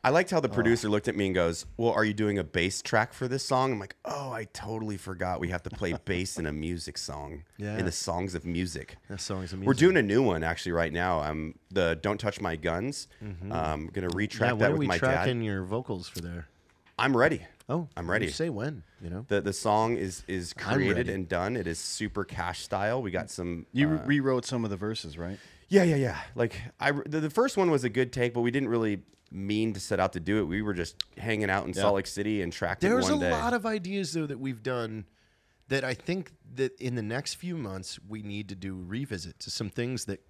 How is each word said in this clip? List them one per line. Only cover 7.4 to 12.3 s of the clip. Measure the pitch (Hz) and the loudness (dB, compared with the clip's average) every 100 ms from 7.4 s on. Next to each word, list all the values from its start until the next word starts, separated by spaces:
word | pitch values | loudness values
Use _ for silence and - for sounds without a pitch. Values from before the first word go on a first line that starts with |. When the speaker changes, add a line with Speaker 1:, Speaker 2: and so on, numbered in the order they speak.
| 80 - | -16 -10
Speaker 3:
Yeah. | 104 107 | -8 -2
Speaker 1:
in | 90 | -2
the | |
songs | - - 85 95 87 | -2 -2 -2 -2 -4
of | 80 | -4
music." | 85 90 78 - - _ | -2 -2 -6 -12 -18 _
Speaker 3:
The | 101 | -10
songs | - 95 90 | -6 -6 -6
of | 95 | -2
Speaker 1:
We're | 98 | 2
Speaker 3:
music. | 131 | 6
Speaker 1:
doing | 170 185 | 8 6
a | |
new | 104 110 | 4 4
one | 127 82 | 4 2
actually | 80 85 90 | 0 -2 0
right | 85 82 | 2 2
now. | 82 90 82 | 2 2 2
Um, | 76 78 78 - _ | 0 -4 -6 -10 _
the | 95 85 80 | 2 2 2
Don't | 101 104 | -2 0
Touch | 107 | -2